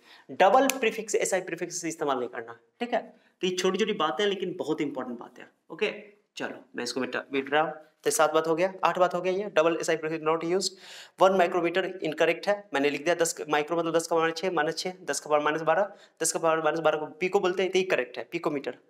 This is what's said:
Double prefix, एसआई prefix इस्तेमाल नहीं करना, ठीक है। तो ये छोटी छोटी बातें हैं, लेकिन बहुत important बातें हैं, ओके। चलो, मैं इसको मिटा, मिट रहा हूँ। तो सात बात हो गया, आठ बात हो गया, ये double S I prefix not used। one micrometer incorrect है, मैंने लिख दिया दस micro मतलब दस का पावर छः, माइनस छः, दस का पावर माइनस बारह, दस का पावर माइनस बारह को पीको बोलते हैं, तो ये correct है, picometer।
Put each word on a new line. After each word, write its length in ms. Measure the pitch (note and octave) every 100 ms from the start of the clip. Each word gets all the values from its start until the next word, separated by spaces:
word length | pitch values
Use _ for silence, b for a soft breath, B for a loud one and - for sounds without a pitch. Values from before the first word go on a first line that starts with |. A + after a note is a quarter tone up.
| B B B
Double 360 | C3+ F#3 C4 C#4
prefix, 480 | - A3 A3 G3+
एसआई 260 | - F#3+ F#3+
prefix 440 | F#3 E3 F3 -
इस्तेमाल 340 | E3 D3+ D3 C3
नहीं 100 | A#2+
करना, 300 | A#2+ A#2 A#2 _ _
ठीक 140 | A#3+
है। 220 | A#3 - b b b
तो 60 | F#3
ये 100 | F3+
छोटी 220 | F#3+ F#3+
छोटी 140 | G#3
बातें 320 | G#3 D#3 D#3
हैं, 40 | G#3
लेकिन 260 | F#3+ F#3 D3
बहुत 220 | C3 D#3
important 380 | D3 C3+ B2 A#2
बातें 240 | - -
हैं, 80 | - _ _
ओके। 240 | D#3+ G#3 - - - _ -
चलो, 280 | A#2+ - - -
मैं 80 |
इसको 160 | A#2+ C3+
मिटा, 240 | B2+ B2 -
मिट 200 | C#3 C3+
रहा 100 | D3
हूँ। 100 | D#3+ - B B -
तो 40 |
सात 220 | - D#3
बात 160 | D#3 D#3+
हो 60 |
गया, 180 | D#3+ F#3 F#3
आठ 140 | E3 F3
बात 160 | F3+
हो 60 | F3
गया, 120 | F3+
ये 180 | F#3 G#3 D#3
double 220 | D#3+ E3
S 100 | D#3+
I 60 | D#3+
prefix 220 | D#3 D#3+ D#3
not 160 | E3
used। 260 | E3 F3+ F#3+ B B B B -
one 120 | F#3
micrometer 640 | F#3+ E3+ F3+ E3+ F3 F3+ -
incorrect 460 | D#3+ D3+ D#3+ E3 -
है, 200 | G#3 -
मैंने 160 | C#3+ C#3+
लिख 140 | D3
दिया 100 | D3
दस 300 | E3+ E3 - -
micro 280 | D3+ D3+ E3+
मतलब 180 | E3
दस 120 | E3 E3
का 100 | E3+
पावर 140 | D#3+
छः, 200 | E3 F#3+
माइनस 260 | E3+ D3+ D#3+
छः, 160 | F#3 F3+
दस 160 | E3 C#3+
का 100 | D3+
पावर 140 | D3+
माइनस 160 | D3+ D#3
बारह, 320 | D#3+ E3 G3+ B B _
दस 100 | E3
का 60 | F3+
पावर 260 | E3 D#3+
माइनस 140 | D3+ D#3+
बारह 200 | D#3 D#3
को 80 | D3+
पीको 340 | - F#3 G3+
बोलते 220 | F#3 F#3+
हैं, 100 | F#3
तो 60 | F#3
ये 60 |
correct 340 | F#3 D#3+ B2 -
है, 100 | A#2
picometer। 420 | E3+ E3 D3 C3+ - _